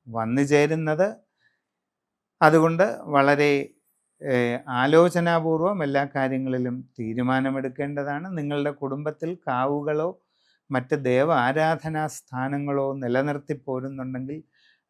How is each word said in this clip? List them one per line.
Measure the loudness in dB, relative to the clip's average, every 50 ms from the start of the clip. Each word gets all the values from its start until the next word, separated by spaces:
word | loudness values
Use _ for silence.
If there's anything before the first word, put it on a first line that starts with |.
| _
വന്നു | -10 -6 -4 -4 0 0 0 2
ചേരുന്നത്. | 4 4 4 4 2 0 -2 -2 -2 0 0 0 -2 -2 -8 _ _ _ _ _ _ _ _ _ _ _ _ _ _ _ _ _ _ _ _ _ _ _ 4
അതുകൊണ്ട് | 6 6 8 6 6 4 2 2 0 0 -2 -6 -6
വളരെ, | 0 2 4 4 4 4 4 4 4 2 2 -2 -4 _ _ _ _ _ _ _ _ _ -10
ഏഹ്, | -4 -2 0 0 0 0 -2 -6 -6 -4 -2
ആലോചനാപൂർവം | 0 2 6 6 6 6 6 4 2 2 2 2 2 2 0 0 0 0 -2 -2 -2 -2
എല്ലാ | 0 0 0 0
കാര്യങ്ങളിലും | -2 -2 -2 -2 -2 -2 -2 -4 -2 -2 -2 -2 -4 -6 -8 -10 -12 _
തീരുമാനമെടുക്കേണ്ടതാണ്. | -10 -8 -6 -4 -2 0 2 2 2 2 0 -2 -4 -4 -6 -6 -6 -6 -6 -6 -6 -6 -6 -6 -8 -8 -8 -8
നിങ്ങളുടെ | -6 -4 -4 -2 -2 -2 -4
കുടുംബത്തിൽ | -4 -6 -8 -6 -6 -6 -6 -6 -8 -6 -8 -8 -8 -8 -6
കാവുകളോ | -4 -2 0 0 0 -2 -2 -2 -2 -2 -2 -2 -4 -6 -8 _ _ _ _ _ _ _ _ _ -4
മറ്റ് | -2 -2 -2 0 -2 0 2
ദേവ | 2 2 4 4 4 2
ആരാധനാ | 2 2 2 2 2 2 0 0 -2 -4 -6 -4 -4 -4
സ്ഥാനങ്ങളോ | -6 -6 -12 -16 _ -8 -6 -4 -4 -4 -4 -4 -2 -2 -2 -2 -2 -4
നിലനിർത്തി | -4 -4 -2 0 0 0 0 -2 -6 -6 -8 -10
പോരുന്നുണ്ടെങ്കിൽ | -8 -8 -6 -6 -6 -6 -8 -10 -10 -10 -8 -8 -8 -8 -10 -10 -12 -14 _ _ _ _ _ _ _ _